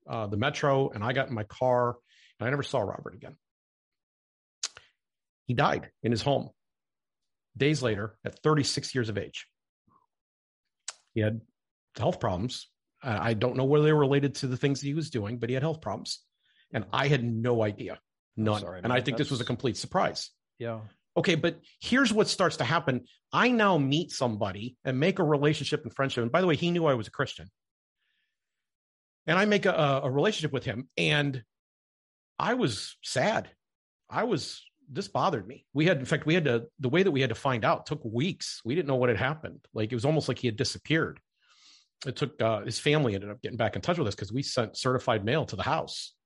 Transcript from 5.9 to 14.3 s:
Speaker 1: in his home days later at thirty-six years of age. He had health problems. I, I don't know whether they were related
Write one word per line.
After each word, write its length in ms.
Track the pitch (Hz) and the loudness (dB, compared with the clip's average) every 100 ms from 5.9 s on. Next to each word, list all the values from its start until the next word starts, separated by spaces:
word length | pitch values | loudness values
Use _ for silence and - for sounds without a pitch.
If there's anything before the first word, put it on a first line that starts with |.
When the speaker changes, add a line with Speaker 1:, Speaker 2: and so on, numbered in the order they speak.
| _ | _
Speaker 1:
in 100 | 113 | -2
his 120 | 117 | 0
home 260 | 139 135 - _ _ _ _ _ _ _ _ _ _ - | 0 0 -2 _ _ _ _ _ _ _ _ _ _ 0
days 280 | 139 151 | 2 2
later 340 | 123 104 107 - - | 0 -2 -4 -8 -12
at 140 | - | -2
thirty-six 540 | 151 156 139 - - 131 | 2 2 2 -2 -4 -4
years 140 | 110 | -2
of 80 | 101 | -4
age. 260 | - - - _ _ _ _ _ _ _ _ _ _ _ _ _ - - _ | -6 -12 -18 _ _ _ _ _ _ _ _ _ _ _ _ _ -20 -20 _
He 60 | 113 | 0
had 220 | 107 113 - _ _ _ _ - | 0 0 -10 _ _ _ _ -2
health 240 | 120 175 | -2 0
problems. 480 | 117 87 120 - - _ _ _ | -2 -2 -4 -6 -14 _ _ _
I, 280 | 135 104 101 | -4 -2 0
I 20 | |
don't 240 | 110 127 127 | 2 0 2
know 80 | 135 | 4
whether 180 | 151 | 4
they 80 | 151 | 6
were 80 | 156 | 6
related 360 | 139 143 139 | 4 4 2